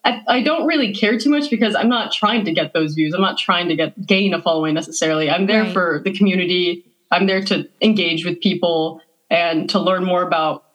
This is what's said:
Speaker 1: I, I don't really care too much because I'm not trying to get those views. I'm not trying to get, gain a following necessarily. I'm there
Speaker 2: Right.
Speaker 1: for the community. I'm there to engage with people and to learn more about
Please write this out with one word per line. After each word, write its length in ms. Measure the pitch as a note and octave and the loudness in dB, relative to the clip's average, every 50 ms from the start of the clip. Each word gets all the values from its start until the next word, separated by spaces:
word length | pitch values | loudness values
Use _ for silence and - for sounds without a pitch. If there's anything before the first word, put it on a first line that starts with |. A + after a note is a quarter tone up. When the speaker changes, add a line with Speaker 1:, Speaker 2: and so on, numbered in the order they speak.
| - | 0
Speaker 1:
I, 180 | B3 A#3 - - - | -2 -2 -2 -2 0
I 140 | A#3 C4 | 0 2
don't 240 | A3+ D4+ D#4+ E4 C#4+ | 2 0 0 0 0
really 280 | D#4 E4+ D4 D#4+ G3 - | 0 0 0 0 -2 -2
care 240 | - A3 G#3 A#3+ A3 | 0 0 0 0 2
too 100 | - C#4+ | 2 2
much 180 | D4 D4 C#4+ - | 2 2 0 -2
because 240 | A#3+ G3+ A3+ G#3+ G#3+ | 0 0 0 0 0
I'm 140 | - G3+ A#3 | 0 0 2
not 220 | B3 A#3 G3+ - | 0 0 -2 -4
trying 320 | - - G#3+ G#3 A#3 A#3 G3 | -4 -2 0 0 0 0 -2
to 60 | E3+ | 0
get 200 | D#3+ F3 D#3 D3 | -2 -2 -2 -2
those 220 | - E3 D#3+ D3+ D3+ | -2 -2 -2 0 0
views. 180 | D#3 D#3 D3+ E3 | -2 -2 0 2
I'm 60 | F#3 | 0
not 180 | G3 F3+ - - | 0 0 0 -4
trying 300 | - - F#3 F3 F3 E3+ | -2 0 0 0 0 -2
to 80 | D#3+ | 0
get, 300 | D#3+ D#3+ D#3 - G#3 F#3+ | -2 -2 -4 -4 -12 -2
gain 260 | - G3 F#3+ G3+ G3 E3+ | 0 0 2 2 0 -2
a 60 | D#3+ | 0
following 320 | D#3+ F3 D#3+ D#3+ D#3 D#3 D3+ | 0 0 0 0 0 0 0
necessarily. 560 | D3+ - - - - E3 D#3+ D#3 D#3 D#3 D3 | -2 -4 -6 -4 -2 0 0 0 0 0 0
I'm 160 | D#3 F3+ G3 | 0 0 2
there 160 | G3 G#3+ A3 G#3+ | 2 2 2 2
Speaker 2:
Right. 80 | F3+ | 2
Speaker 1:
for 280 | F3+ F#3 F3+ E3 D3+ D3 - | 0 0 0 0 -2 -2 -2
the 80 | G3 | -4
community. 720 | G3 - G3+ F#3+ F#3 F#3 F3+ F3 F3+ F3+ F3+ F3 F3 - - _ _ _ _ _ | 2 2 2 2 4 2 0 0 0 0 0 0 -2 -6 -12 _ _ _ _ _
I'm 160 | F3 F3+ G3 | 0 2 2
there 160 | F#3+ F#3+ F#3+ G3 | 2 0 0 0
to 240 | - G3 D3+ D3 - _ _ | -2 -2 -4 -4 -8 _ _
engage 420 | - A3 G#3+ G3+ F3 E3+ E3 D#3+ E3+ | 2 2 2 2 0 0 -2 -2 -4
with 160 | F3 F3 - | -4 -6 0
people 600 | - G3 F3 F3 F3+ E3+ E3 D#3+ D#3 D#3+ D#3+ - _ _ _ _ _ _ | 0 -2 0 0 0 0 0 0 -2 -2 -6 -10 _ _ _ _ _ _
and 380 | E3 E3+ E3+ E3 E3 D#3 F3+ - | 0 0 2 0 0 -2 -2 0
to 80 | - F#3+ | -2 0
learn 260 | E3 F#3 F#3 F#3 F#3 | 2 2 0 0 0
more 180 | F#3 F3+ F3 | 0 0 0
about 420 | F3 - F3 D#3+ D#3 D#3 - - _ _ | 0 0 0 0 0 -2 -4 -6 _ _